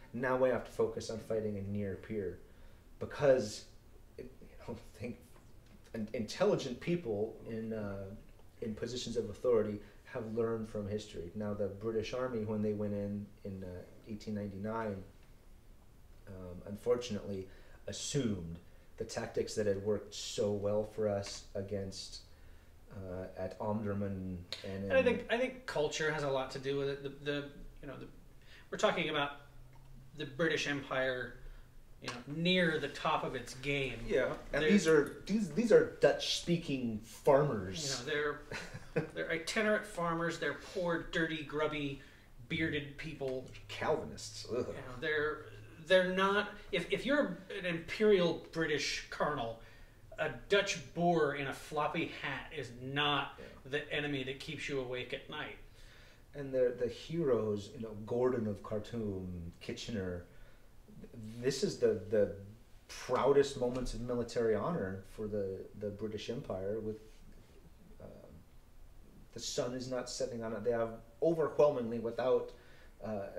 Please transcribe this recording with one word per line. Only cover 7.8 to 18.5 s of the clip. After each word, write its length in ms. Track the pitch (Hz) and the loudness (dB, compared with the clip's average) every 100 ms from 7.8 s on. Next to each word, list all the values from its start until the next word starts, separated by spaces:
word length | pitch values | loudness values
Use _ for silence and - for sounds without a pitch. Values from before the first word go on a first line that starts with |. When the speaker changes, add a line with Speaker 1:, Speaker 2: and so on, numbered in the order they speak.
| 101 98 143 214 - - - - | -4 -6 -8 -10 -14 -18 -20 -8
Speaker 1:
in 140 | 113 | -6
positions 420 | 107 117 123 120 113 | -4 -4 -4 -2 -2
of 140 | 107 | -2
authority 500 | 101 127 113 104 104 - - | 0 4 6 4 -2 -8 -18
have 200 | - 127 110 | -10 -8 -4
learned 340 | 113 113 113 107 | 0 0 0 -4
from 200 | 107 101 | -4 -2
history. 440 | 107 - 85 85 | -4 -4 -8 -8
Now, 200 | 104 104 | -4 -4
the 120 | 104 98 | 0 -2
British 460 | 98 113 110 - | 0 0 0 0
Army, 320 | 127 127 117 | -2 -2 -2
when 180 | 107 107 | -2 0
they 100 | 107 | 0
went 220 | 104 104 | 0 0
in, 320 | 101 101 101 104 - | -2 -2 -4 -6 -10
in, 200 | 101 95 | -10 -8
uh, 20 | 92 90 - - 117 | -8 -10 -12 -16 -10
eighteen 260 | 107 110 | -8 -4
ninety-nine, 680 | 104 101 95 107 117 110 95 90 - - - - - - - - - - - - | -4 -4 -4 -4 -2 -2 -4 -8 -18 -20 -20 -20 -20 -20 -20 -20 -20 -20 -18 -14
um, 280 | 95 90 90 - | -12 -10 -10 -8
unfortunately 840 | 104 120 123 - 101 101 95 - - - - - | -2 4 4 2 -4 -2 -4 -6 -12 -18 -14 -10
assumed 720 | 104 - 147 117 95 82 | -6 -2 2 2 0 -4